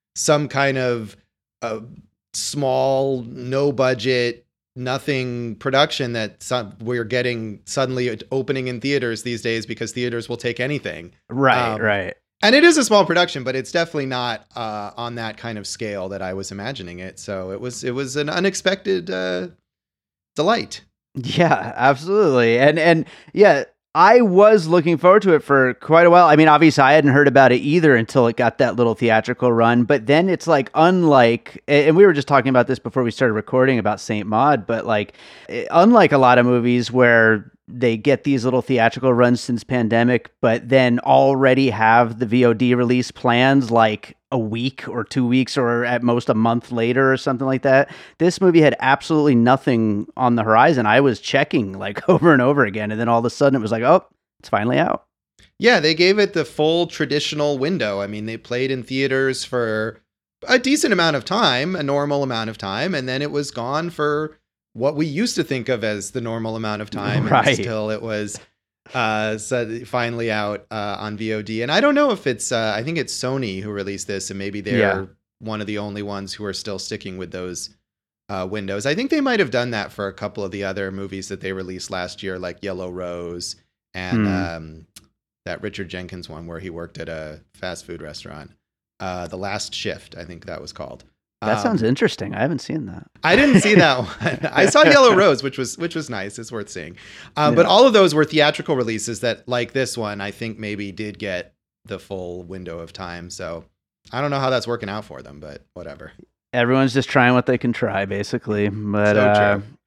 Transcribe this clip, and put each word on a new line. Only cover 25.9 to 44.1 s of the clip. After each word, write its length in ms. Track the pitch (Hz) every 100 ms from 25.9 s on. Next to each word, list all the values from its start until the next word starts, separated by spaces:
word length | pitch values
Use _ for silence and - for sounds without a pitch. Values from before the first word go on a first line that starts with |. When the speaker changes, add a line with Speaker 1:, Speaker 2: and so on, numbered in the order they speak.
| 160 175
Speaker 2:
a 40 |
while. 160 | 175 170
I 100 | 151
mean, 100 | 156
obviously, 380 | 147 160 147
I 80 | 131
hadn't 180 | 151 143
heard 160 | 135 143
about 240 | 131 131
it 60 | 123
either 400 | 143 175 160 120
until 320 | 110 139 117
it 80 | 117
got 220 | 117 -
that 180 | 123 107
little 180 | 120
theatrical 560 | 110 117 110 107 123 123
run. 320 | 117 117 120
But 240 | 113 143 110
then 220 | 151 190
it's, 180 | 165 160
like, 240 | 147 123
unlike, 840 | - 165 185 165 135 117 120 - - -
a-, 220 | 143 147
and 80 | 160
we 100 | 202
were 60 |
just 160 | 147 -
talking 220 | 139 123
about 180 | 127 120
this 100 | 123
before 240 | 117 131
we 80 | 117
started 220 | - 127
recording 480 | 107 - 127 131 123
about 180 | 104 104
Saint 300 | - 107 110
Maud, 360 | 107 143 131
but, 220 | 95 113 -
like, 280 | 107 104 - - - -
i-, 180 | 120 -
unlike 400 | 165 208 240 160
a 60 | 143
lot 200 | 127 123
of 80 | 123
movies 460 | 123 120 123 113
where 580 | 123 120 117 110 110 - _ -
they 300 | 123 120 113
get 260 | 139 135
these 220 | 143 135
little 180 | 123 127
theatrical 500 | - 127 113 123 131
runs 280 | 120 123 123
since 240 | - 120
pandemic, 640 | - 127 110 117 120 123 - _
but 280 | 123 113 117
then 320 | 131 127 120
already 680 | 131 135 135 135 135 131 135
have 500 | 107 110 117 117 113
the 60 | 117
V 180 | 123
O 80 | 120
D 200 | 110 123
release 360 | 123 120 123 120
plans, 600 | - 127 120 135 139 117
like, 420 | 117 110 107 -